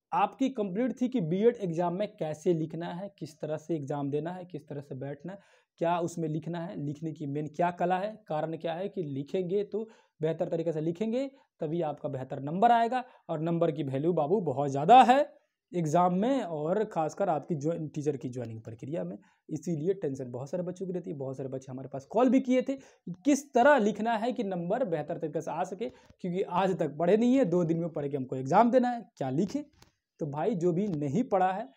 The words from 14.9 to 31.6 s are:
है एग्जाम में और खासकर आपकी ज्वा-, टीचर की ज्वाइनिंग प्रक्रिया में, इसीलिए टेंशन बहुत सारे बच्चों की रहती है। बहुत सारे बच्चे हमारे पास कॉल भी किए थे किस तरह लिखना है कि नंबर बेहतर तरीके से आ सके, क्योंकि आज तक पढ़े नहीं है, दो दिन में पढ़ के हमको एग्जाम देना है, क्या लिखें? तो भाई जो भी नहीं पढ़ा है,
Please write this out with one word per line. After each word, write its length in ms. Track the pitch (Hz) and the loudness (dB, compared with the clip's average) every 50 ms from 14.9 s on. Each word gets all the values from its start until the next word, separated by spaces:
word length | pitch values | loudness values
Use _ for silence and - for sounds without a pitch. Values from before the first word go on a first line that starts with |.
| 233 262 247 | 10 10 10
है 180 | 214 254 277 302 - - - _ _ _ _ _ _ | 10 8 4 4 0 -4 -20 _ _ _ _ _ _
एग्जाम 420 | - 180 170 151 143 175 180 185 180 | -4 -2 -2 2 4 4 4 6 4
में 260 | 185 202 240 277 269 | 2 2 2 0 0
और 420 | 220 175 170 151 151 156 180 208 220 | -2 -4 -6 -4 -2 0 0 0 0
खासकर 440 | 214 214 190 160 156 151 - 202 202 | -2 -2 -2 -2 -2 -2 -2 0 0
आपकी 260 | 165 147 151 - 180 | 0 -2 -2 -4 -4
ज्वा-, 220 | 147 131 156 170 165 160 | -2 -2 -2 -2 -2 -6
टीचर 320 | 147 - 156 143 147 147 131 | -8 -6 -4 -2 -2 -2 -2
की 120 | - 135 | -6 -8
ज्वाइनिंग 300 | 120 123 120 113 113 110 | -8 -6 -8 -8 -10 -12
प्रक्रिया 420 | 110 - 110 - - 127 147 175 180 | -12 -14 -14 -12 -10 -8 -6 -6 -6
में, 140 | 170 185 208 - _ _ _ _ _ | -8 -10 -12 -16 _ _ _ _ _
इसीलिए 440 | - 139 - - 170 147 147 180 196 | -10 -8 -4 -4 -4 -2 0 -2 -2
टेंशन 340 | 190 - 151 135 127 135 123 | -2 -2 -6 -4 -4 -8 -8
बहुत 180 | 120 123 131 143 | -8 -8 -8 -6
सारे 140 | - 180 180 | -4 -4 -4
बच्चों 220 | 175 180 180 196 180 | -4 -6 -8 -8 -6
की 60 | 185 | -6
रहती 160 | 180 170 185 | -8 -6 -8
है। 60 | 175 143 | -8 -8
बहुत 200 | 135 131 135 139 | -6 -8 -6 -8
सारे 120 | 139 131 | -8 -8
बच्चे 220 | 131 135 131 - | -8 -10 -10 -10
हमारे 180 | 127 127 135 139 | -14 -12 -12 -10
पास 160 | - 139 - - | -12 -12 -12 -2
कॉल 220 | - 202 247 262 | 2 4 4 6
भी 100 | 226 269 | 6 4
किए 200 | 269 254 247 254 | 4 4 2 2
थे 140 | 254 262 277 269 - - - _ _ - 175 - - | 2 0 -4 -8 -8 -20 -20 _ _ -12 -12 -4 2
किस 160 | 269 269 262 - - _ | 2 2 2 2 0 _
तरह 240 | 240 240 285 294 269 | 6 8 8 8 8
लिखना 360 | 208 208 214 - 220 226 233 | 6 2 0 0 -2 0 0
है 160 | 214 208 247 247 | 0 0 -2 -2
कि 100 | 254 233 | -2 -2
नंबर 380 | 202 185 175 170 170 196 254 254 | -4 -2 -4 -2 -2 0 0 0
बेहतर 320 | 196 165 156 151 - 175 151 | 0 0 -2 -2 -4 -6 -6
तरीके 240 | 160 156 147 165 | -6 -4 -4 -4
से 100 | 143 - | -6 -4
आ 120 | 147 156 185 | -4 -4 -4
सके, 260 | 175 202 185 226 254 | -4 -4 -8 -8 -10
क्योंकि 520 | - - _ _ - _ - 185 175 180 | -10 -14 _ _ -20 _ -6 -4 -2 -2
आज 360 | 202 - - - 196 190 190 156 | -2 0 0 2 2 2 2 0
तक 160 | 175 151 139 143 | 0 -2 0 0
पढ़े 180 | 165 175 190 220 | 4 4 6 6
नहीं 180 | 233 240 254 | 6 6 6
है, 100 | 269 262 | 4 4
दो 180 | 175 160 180 180 | 4 4 2 2
दिन 160 | 156 170 165 | 2 0 0
में 100 | 170 170 | 0 -4
पढ़ 160 | 156 160 143 143 | -4 -4 -4 -4
के 100 | 139 143 | -4 -4
हमको 180 | 131 123 - | -4 -4 -4
एग्जाम 360 | 131 131 135 147 190 233 240 | -6 -2 4 6 6 6 8
देना 180 | 226 262 247 247 | 6 4 4 4
है, 120 | 247 233 - - _ - | -2 -4 -8 -14 _ -6
क्या 120 | 143 131 | -4 -2
लिखें? 320 | 127 143 202 202 - 277 302 285 _ _ - _ _ _ _ _ _ _ | 0 0 0 0 -2 -6 -8 -8 _ _ -20 _ _ _ _ _ _ _
तो 60 | 170 147 | -8 -6
भाई 280 | 139 147 160 202 247 | -4 -2 -2 0 0
जो 180 | 175 156 180 170 | 2 2 2 2
भी 140 | 165 208 214 | 2 0 -2
नहीं 340 | 180 147 147 143 131 196 262 | -2 -2 -2 -2 0 0 0
पढ़ा 260 | 269 - 190 185 185 | 2 2 2 2 2
है, 160 | 190 196 | 0 -2